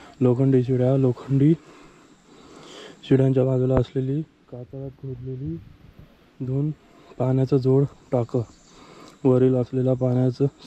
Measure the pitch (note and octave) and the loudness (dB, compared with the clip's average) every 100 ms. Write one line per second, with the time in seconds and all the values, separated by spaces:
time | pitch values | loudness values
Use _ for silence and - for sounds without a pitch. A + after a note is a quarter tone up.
0 | - - B2 B2 C3+ C3 B2 B2+ B2 C3+ | -14 -2 0 2 2 2 2 0 2 2
1 | C3 A#2+ - C3+ D3 E3+ - - - - | 0 -2 -2 2 2 2 -4 -20 -20 -20
2 | - _ _ - - - - - - - | -20 _ _ -20 -20 -20 -20 -20 -20 -10
3 | - C3+ C3 C3 C3 C3 B2+ C3 B2 C3+ | 0 2 2 2 0 0 0 0 -2 -4
4 | C3 C#3+ D#3 _ - B2 B2 C3+ C3+ C3+ | -4 -6 -8 _ -20 -20 -16 -14 -16 -14
5 | C3+ B2 C3 C3 D3 E3 - - - - | -14 -12 -12 -10 -10 -12 -14 -20 -20 -20
6 | - _ _ - B2+ C#3 D3+ D3 _ - | -20 _ _ -12 -6 -4 -4 -6 _ -20
7 | - - B2+ C3 C3 C#3 B2+ C3+ C#3 - | -12 -4 0 0 2 0 2 2 0 -4
8 | - B2 A#2 B2+ A2+ - _ - - - | -6 -4 -2 -4 -6 -12 _ -20 -20 -20
9 | - - C3+ B2+ C3 B2+ A#2+ C3 B2+ B2+ | -20 -2 2 4 4 2 -2 -2 0 0
10 | B2+ B2 B2+ B2 C#3 - | 0 0 0 0 -2 -4